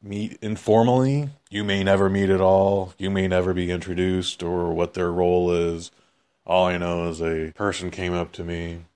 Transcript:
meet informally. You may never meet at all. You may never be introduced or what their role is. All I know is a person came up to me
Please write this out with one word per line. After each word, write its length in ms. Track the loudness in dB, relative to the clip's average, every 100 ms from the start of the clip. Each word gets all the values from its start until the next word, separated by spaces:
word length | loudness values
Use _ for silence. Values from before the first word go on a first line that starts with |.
meet 380 | -8 -6 -6 -6
informally. 880 | -8 -6 4 4 6 4 2 0 -4 -10 _
You 140 | -6
may 180 | -2 0
never 260 | 4 4 4
meet 220 | 2 2
at 100 | 4
all. 540 | 4 4 4 2 -2 -8
You 120 | -4
may 160 | -2 0
never 260 | 0 0
be 180 | -2 -2
introduced 720 | -4 -4 -2 0 0 -4 -6
or 300 | -4 -2 -2
what 220 | -2 -2
their 160 | -2 -2
role 400 | 0 2 2 2
is. 400 | 0 0 -4 -10 _ _ _ _ _ 0
All 200 | 2 2
I 120 | 0
know 300 | -2 -2 -4
is 120 | -4
a 320 | -4 -4 -6
person 380 | -4 -4 -4 -8
came 220 | -6 -4
up 180 | -4 -6
to 120 | -8
me 400 | -8 -8 -8 -12 -16